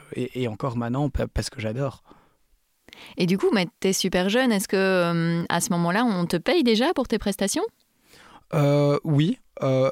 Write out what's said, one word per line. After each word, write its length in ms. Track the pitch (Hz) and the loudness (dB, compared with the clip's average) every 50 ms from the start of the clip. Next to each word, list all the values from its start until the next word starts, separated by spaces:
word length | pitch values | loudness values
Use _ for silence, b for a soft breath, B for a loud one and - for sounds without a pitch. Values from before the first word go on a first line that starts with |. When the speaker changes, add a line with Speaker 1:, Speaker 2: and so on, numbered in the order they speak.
| - - - | -12 -10 -8
Speaker 1:
et, 280 | - 127 120 - 127 | -8 -6 -6 -4 -4
et 60 | 127 113 | -4 -4
encore 280 | 107 - - 135 117 | -4 -6 -6 -6 -4
maintenant, 320 | 120 117 117 123 135 151 139 | -4 -4 -2 -2 -2 -2 -2
pa-, 180 | - - 117 113 | -2 -4 -4 -4
parce 200 | - 113 110 - | -4 -6 -6 -6
que 120 | - - | -8 -8
j'adore. 420 | 107 110 110 127 143 127 - - b b b b b b b b b b _ _ _ _ _ _ _ - B B B B B | -6 -6 -4 -4 -4 -6 -6 -10 b b b b b b b b b b _ _ _ _ _ _ _ -20 B B B B B
Speaker 2:
Et 100 | B 185 | B 0
du 120 | 165 190 190 | 2 2 2
coup, 120 | - 381 311 | 2 2 2
mais 120 | 202 180 - - - | 2 0 -2 -4 -4
t'es 140 | - 190 | -2 0
super 360 | 185 - - 185 - 180 185 202 | 0 0 -2 0 0 0 0 2
jeune. 220 | 208 247 262 247 | 2 2 2 2
Est-ce 140 | 220 190 - - | 2 0 0 0
que, 80 | - | 0
euh, 680 | 190 190 190 190 180 170 170 170 165 165 170 170 170 170 - | 2 2 2 2 2 2 2 2 0 0 0 0 -2 -2 -2
à 120 | - 170 | -2 -2
ce 100 | - - | -2 0
moment-là, 340 | 185 175 170 170 175 214 247 | 0 0 0 0 2 2 2
on 220 | 240 202 175 175 | 0 0 0 0
te 100 | 165 - | 0 -2
paye 280 | 170 - - 277 359 262 | -2 0 0 2 2 4
déjà 280 | 233 220 208 254 320 | 4 4 2 2 0
pour 140 | 370 - 240 - | 0 0 -2 -2
tes 100 | 233 208 | -2 -2
prestations ? 440 | - 208 190 - 196 196 - 311 403 466 - _ _ _ b b b b b b b b b b b b - | -2 -2 -2 -2 -2 -2 -2 -2 -4 -6 -8 _ _ _ b b b b b b b b b b b b -2
Speaker 1:
Euh, 440 | 151 143 143 147 147 143 143 143 - - | 2 2 4 4 4 4 2 2 0 0
oui. 340 | 160 147 139 156 180 254 - - _ - - | 2 2 2 2 2 0 -4 -8 _ -8 -4
Euh, 280 | - 135 131 131 131 135 | -2 0 2 2 2 0